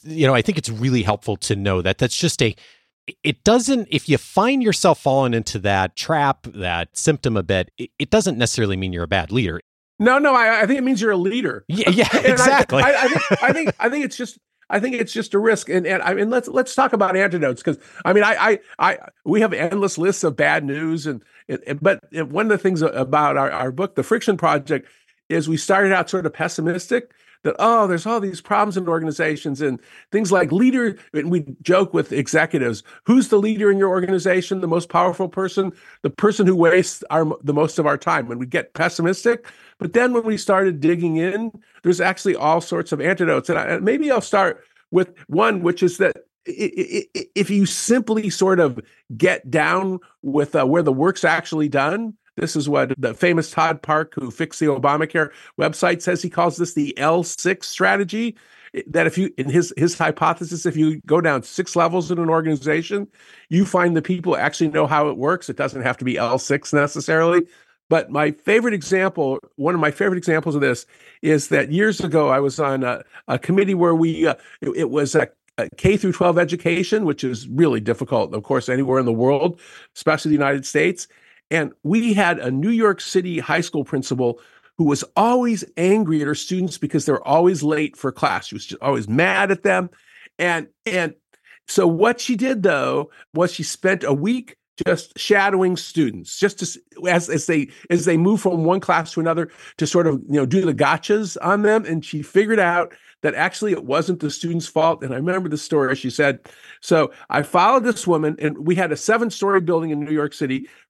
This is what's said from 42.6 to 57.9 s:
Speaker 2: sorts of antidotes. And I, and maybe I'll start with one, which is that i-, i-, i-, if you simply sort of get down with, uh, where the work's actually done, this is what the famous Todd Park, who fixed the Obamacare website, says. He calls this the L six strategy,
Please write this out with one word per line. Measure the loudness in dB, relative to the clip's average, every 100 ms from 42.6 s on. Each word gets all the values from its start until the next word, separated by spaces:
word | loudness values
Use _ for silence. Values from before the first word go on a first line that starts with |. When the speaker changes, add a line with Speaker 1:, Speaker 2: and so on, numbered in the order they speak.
Speaker 2:
sorts | -2 -6 -4
of | -2
antidotes. | -2 0 2 0 0
And | -2
I, |
and | -2 -2
maybe | 0 0 0
I'll | 0
start | 0 2 0 -2 _ _ -2
with | 0 0 -6 -6
one, | 0 0 0
which | -2 0
is | 0 2
that | -2 -2 _ _ -12
i-, | -6 -6 -4
i-, | -6 -6 -6 -10
i-, | -8
if | -4 0
you | 2
simply | 2 0 0 0 2 -2 -2
sort | 0 2 4
of | 2 -2 -14 _ -12 0
get | 2 0 -2
down | 0 2 0 -2 -6 _ _
with, | -4 -2 0
uh, | 0 2
where | 2
the | 2
work's | 2 0 2
actually | 0 0 -2 -4 0
done, | 0 0 -2 -6 -12 _ -8
this | -4 -2
is | 0
what | 0 0 -2
the | -4
famous | 0 2 2 0
Todd | 0 0 -2
Park, | -2 -2 -2 -8
who | -10
fixed | -8 -8 -2
the | 0
Obamacare | 2 0 0 -2 -2 -4 -6 -14 -2
website, | -2 0 0 0
says. | -2 -4
He | -4
calls | 0 0 0
this | -4
the | -2 -4 -2
L | 0 0
six | -2 -4 -4 -4 -6
strategy, | -2 0